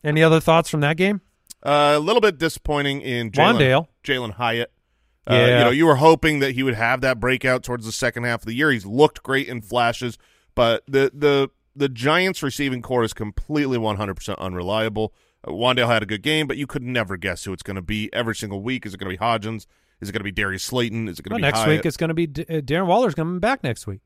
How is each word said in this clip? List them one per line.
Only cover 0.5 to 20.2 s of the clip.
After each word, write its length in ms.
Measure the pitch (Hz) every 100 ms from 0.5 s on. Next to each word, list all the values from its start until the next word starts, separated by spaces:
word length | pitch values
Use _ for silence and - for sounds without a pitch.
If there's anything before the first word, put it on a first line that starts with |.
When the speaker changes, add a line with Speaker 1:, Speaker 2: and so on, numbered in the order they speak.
| 165 165
Speaker 1:
from 100 | 156
that 160 | 143 160
game? 240 | 185 208 _ _ _ -
Speaker 2:
Uh, 320 | 139 147 147 147
a 20 |
little 220 | 156 233
bit 180 | 214 151
disappointing 640 | 160 - - 147 143 139
in 300 | 123 120 113
Jalen, 280 | 117 175 226
Speaker 1:
Wandale. 300 | 135 131 165 _
Speaker 2:
Jalen 280 | - 131 117
Hyatt. 360 | 101 120 117 117 _ _ _ _ _ -
Uh, 60 |
Speaker 1:
Yeah. 120 | 120 120 123
Speaker 2:
you 60 |
know, 60 | 117
you 160 | 135 165
were 100 | 135
hoping 420 | 160 160 160 147
that 140 | 139
he 80 | 123
would 120 | 135
have 260 | 110 117 127
that 180 | 131 123
breakout 460 | 123 131 131 127
towards 200 | 127 123 110
the 60 |
second 300 | - 120 120
half 180 | 120 117
of 40 | -
the 80 |
year. 160 | 117 156
He's 160 | 123 98
looked 360 | 117 151 -
great 240 | - 123 139
in 120 | 123
flashes, 540 | 104 120 117 117 123 - _ _ _
but 300 | - 117 113 -
the, 240 | 135 135
the, 380 | 147 143 139 135 _ _
the 140 | 139 139
Giants' 540 | 120 131 165 185 180
receiving 400 | 139 - 143 127
core 200 | - 127
is 100 | 113
completely 640 | - 107 - - 151 139 123
one 180 | 110 101
hundred 180 | 104
percent 240 | 92 - 98
unreliable. 760 | 95 90 90 107 110 104 110 _ _ _
Uh, 60 | -
Wandale 380 | 87 120 127 117
had 140 | 113
a 20 | 104
good 160 | 104
game, 240 | 143 156 147
but 100 | -
you 100 | 139
could 140 | 143
never 320 | 123 123 98 95
guess 260 | 95 85
who 80 | -
it's 120 | 92
gonna 180 | - 95
be 260 | 87 107 107
every 220 | 113 113 107
single 260 | 107 98
week. 240 | 107 127 107
Is 80 |
it 40 | 95
gonna 120 | 98
be 80 | 90
Hodgins? 480 | 113 113 107 110 - _ _ _
Is 80 | 101
it 40 |
gonna 100 | 107